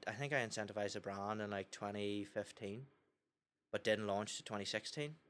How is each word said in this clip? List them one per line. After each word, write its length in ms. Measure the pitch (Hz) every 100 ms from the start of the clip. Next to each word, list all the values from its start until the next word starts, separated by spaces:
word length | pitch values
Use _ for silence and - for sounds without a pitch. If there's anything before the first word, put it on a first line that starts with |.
| -
I 60 |
think 200 | 107 139
I 40 | 139 113
incentivized 460 | 110 104 104 104
the 60 | 104
brand 420 | 95 98 101 107
in, 80 | 104
like, 200 | 101 98
twenty 540 | - 104 104 101 101
fifteen, 600 | 101 107 101 - 101 110 139 - _ _ _ _ _ _ _
but 100 | 104
didn't 220 | 113 107 104
launch 300 | 101 107 -
to 80 |
twenty 200 | - 104 98
sixteen, 480 | 107 - 151 147 156